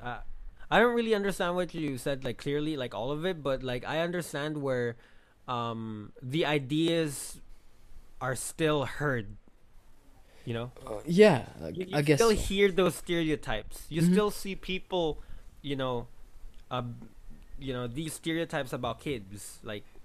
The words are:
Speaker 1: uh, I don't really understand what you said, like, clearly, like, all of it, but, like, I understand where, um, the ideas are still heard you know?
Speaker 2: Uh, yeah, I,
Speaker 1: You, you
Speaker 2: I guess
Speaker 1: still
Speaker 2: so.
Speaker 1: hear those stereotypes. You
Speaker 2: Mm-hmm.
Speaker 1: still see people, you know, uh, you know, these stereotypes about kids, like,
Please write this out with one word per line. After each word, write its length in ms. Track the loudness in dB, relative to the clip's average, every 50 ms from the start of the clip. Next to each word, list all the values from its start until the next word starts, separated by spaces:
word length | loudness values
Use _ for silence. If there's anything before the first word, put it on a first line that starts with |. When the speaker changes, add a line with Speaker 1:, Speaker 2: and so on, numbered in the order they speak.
Speaker 1:
uh, 180 | -8 -8 -8 -8 -8 -8 -8 -8 -10 -12 -12 -12 -2 4
I 80 | 6 6
don't 140 | 6 6 6
really 200 | 2 2 4 2
understand 420 | 2 2 0 0 0 0 0 2
what 180 | 0 -2 -2 -4
you 240 | -4 -2 -2 -4 -2
said, 260 | -2 -4 -4 -2 -4
like, 140 | -4 -6 -4
clearly, 360 | -4 -2 -2 0 -2 -2 -2 -4
like, 160 | -6 -6 -4
all 160 | -4 -4 -2
of 140 | -2 -2 -2
it, 160 | -2 -2 -2
but, 200 | 0 -2 0 0
like, 220 | -2 -2 -4 -4 -4
I 140 | -2 0 0
understand 640 | 0 0 -2 -4 -4 -4 -4 -4 -2 -2 -2 -2
where, 340 | 0 0 0 2 0 -2 -4 -6 -14 -20 -20 -20 -20 _ _ -14 -6 -4
um, 640 | -2 -2 -2 -2 -4 -4 -6 -6 -8 -8 -10 -12 -14 -12
the 240 | -8 -4 0 0 2
ideas 960 | 2 2 0 0 0 0 2 2 4 2 2 0 0 -4 -6 -10 -12 -12 -14 -16 -16 -16 -18 -18 -20 -20 -20 -18 -16 -14 -14 -14 -16 -10 -6
are 140 | -4 -2 -2
still 500 | -4 -6 -8 -2 0 2 4 4 2 0
heard 520 | -2 -2 -2 0 0 0 0 -4 -6 -12 -14 -18 -20 -20 -20 -20 -20 -20 -20 -20 -20 -20 -20 -20 -20 -20 -20 -20 -20 -20 -12 -8
you 80 | -6 -6
know? 160 | -6 -6 -8 -12 -14 -10
Speaker 2:
Uh, 140 | -10 -10 -6 -2
yeah, 400 | 4 10 10 10 10 10 6 2 -4 -10 -10
I, 60 | -8 -6
Speaker 1:
You, 180 | -6 -6 -4 0
you 60 | 2 4
Speaker 2:
I 20 |
guess 160 | 6 6 6 8
Speaker 1:
still 120 | 8 6
Speaker 2:
so. 60 | 6
Speaker 1:
hear 340 | 6 4 2 6 6 6 6
those 220 | 6 4 4 4 2
stereotypes. 920 | -2 -4 -2 0 0 2 2 0 -2 -2 -4 -4 -4 -4 -8 -10 -12 -10 -4
You 100 | 2 4
Speaker 2:
Mm-hmm. 120 | 6 6
Speaker 1:
still 180 | 8 6 6 4
see 240 | 0 -2 -4 -6 -6
people, 680 | -6 -4 -4 -4 -4 -2 0 0 2 2 2 0 -4 -8 -8 -10 -10 -10 -14 -16 -10
you 160 | -6 -4 -2
know, 300 | -2 0 -2 -2 -2 -4 -8 -12 -16 -16 -16 -14 -12 -12 -12 -12 -14 -10 -6
uh, 120 | -4 -4 -4 -4 -8 -10 -14 -16 -16 -16 -14 -14 -14 -14 -12 -12 -10 -8
you 140 | -6 -6 -4
know, 120 | -4 -4
these 260 | -4 -4 -6 -6 -6 -8
stereotypes 580 | -6 -4 -2 0 0 -2 -2 -2 -4 -4 -4
about 280 | -4 -4 -4 -4 -6 -4
kids, 580 | -4 -6 -6 -6 -6 -10 -14 -14 -14 -14 -16 -12
like, 220 | -10 -10 -10 -10 -10 -14 -16 -14